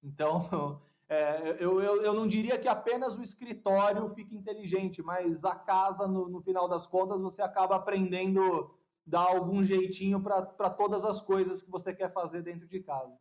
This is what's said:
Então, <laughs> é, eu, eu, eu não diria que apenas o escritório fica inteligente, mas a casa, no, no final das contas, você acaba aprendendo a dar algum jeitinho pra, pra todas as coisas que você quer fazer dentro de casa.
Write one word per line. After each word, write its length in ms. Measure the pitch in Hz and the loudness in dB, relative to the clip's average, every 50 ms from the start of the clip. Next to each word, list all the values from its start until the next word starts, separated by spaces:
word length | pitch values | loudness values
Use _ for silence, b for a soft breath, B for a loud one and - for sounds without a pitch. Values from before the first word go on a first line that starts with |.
| - | -12
Então, 760 | 139 143 - 151 151 160 175 170 - - 160 147 143 143 147 - _ _ | -14 -6 0 0 2 2 2 0 -2 -2 -4 -2 -4 -6 -10 -16 _ _
<laughs> 120 | _ _ _ | _ _ _
é, 500 | 156 156 151 147 151 156 160 160 160 - | 0 0 2 2 0 -2 -2 -2 -2 0
eu, 220 | 175 175 185 190 | 2 2 4 4
eu, 200 | 196 202 208 202 | 4 4 2 4
eu 120 | 214 208 214 | 4 2 2
não 140 | 220 220 214 | 2 2 2
diria 300 | - 220 220 233 254 - | 2 0 0 0 -2 0
que 100 | - 254 | 2 0
apenas 500 | 220 214 - 226 240 254 262 262 - - | 0 0 0 -2 0 0 0 -4 -4 -6
o 60 | 247 | -10
escritório 840 | - - _ 254 240 214 202 - 202 196 196 202 208 202 214 226 214 | -12 -12 _ -14 -14 -14 -6 0 2 4 4 4 4 2 0 -2 -6
fica 260 | 208 - 208 - 220 | -8 -12 -14 -14 -14
inteligente, 680 | 208 196 214 208 214 208 175 180 190 190 185 - - | -14 -10 -10 -10 -10 -6 -2 -2 -2 -2 -2 -6 -6
mas 440 | 160 165 175 185 180 170 165 156 156 | -8 -4 -4 -2 0 -2 -2 0 -2
a 100 | 190 175 | -2 -2
casa, 500 | - - - 196 185 190 196 190 180 202 | -2 -2 0 2 2 4 2 0 -2 -2
no, 220 | 196 190 190 185 175 | -2 0 -2 -2 -4
no 140 | 180 180 | -6 -8
final 260 | 147 190 185 185 180 175 | -4 -2 0 0 2 0
das 180 | 180 170 170 | 0 -2 -4
contas, 360 | - - 185 185 190 202 190 | -2 0 0 0 2 0 -4
você 200 | 190 190 180 - | -4 -4 -4 -2
acaba 360 | 202 185 - 196 190 185 196 185 | -4 -2 2 0 2 4 2 0
aprendendo 640 | 190 214 202 196 190 180 175 180 185 190 190 190 | 0 0 0 0 0 0 0 -2 0 2 4 4
a 280 | 190 185 175 156 139 - - _ _ _ _ _ _ | 4 4 4 2 -2 -6 -12 _ _ _ _ _ _
dar 160 | - 151 170 | -2 0 2
algum 420 | 175 180 185 185 180 175 196 196 196 | 4 4 4 4 2 0 2 2 4
jeitinho 580 | 196 190 185 185 190 190 - 190 196 196 196 | 4 4 2 2 0 -2 -2 0 0 0 0
pra, 200 | 190 202 202 190 | 0 2 0 0
pra 280 | 185 185 - - 208 185 | 0 -2 -4 -2 -2 -2
todas 360 | 196 - 208 202 202 196 180 | 2 2 2 2 2 0 0
as 160 | 214 196 202 | 0 -2 -2
coisas 400 | - - 190 190 185 180 185 - | 0 0 2 2 2 0 -2 -8
que 100 | - - | -10 -10
você 220 | 185 185 180 190 180 | -12 -8 -8 -8 -6
quer 180 | - 190 175 | -4 -6 -4
fazer 300 | 180 190 175 165 165 175 | -2 -4 -4 -4 -6 -8
dentro 260 | 170 170 175 170 170 170 | -8 -8 -10 -12 -14 -10
de 140 | 185 185 | -10 -10
casa. 360 | 190 - 143 135 131 123 127 _ | -8 -6 -6 -6 -6 -10 -14 _